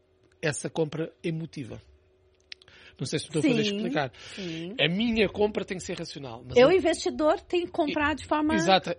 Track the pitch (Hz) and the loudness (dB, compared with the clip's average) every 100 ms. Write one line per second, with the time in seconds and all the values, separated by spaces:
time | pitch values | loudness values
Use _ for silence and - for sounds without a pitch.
0 | _ _ _ _ 160 139 160 - 156 151 | _ _ _ _ -4 -4 -4 -2 -2 -2
1 | 165 - 175 160 165 - 113 113 - _ | -8 -6 -6 -6 -8 -12 -14 -14 -18 _
2 | _ _ _ _ _ - - - - - | _ _ _ _ _ -20 -20 -20 -20 -12
3 | 127 151 - 156 285 226 214 202 214 269 | -6 -6 -4 0 2 2 0 -2 -2 -2
4 | 135 - - - 185 165 170 226 151 180 | -4 -6 -16 -10 -8 -8 -8 0 0 2
5 | 233 220 196 - 208 214 190 185 165 175 | 0 2 0 2 0 0 -6 -8 -8 -8
6 | 165 - 135 117 127 240 262 370 302 320 | -10 -10 -12 -12 0 6 8 8 4 0
7 | 370 247 302 349 - 349 349 - 302 311 | -2 0 2 2 0 -4 -2 -2 0 0
8 | 294 302 - 302 302 320 320 190 170 | 0 -2 -2 0 2 2 4 4 4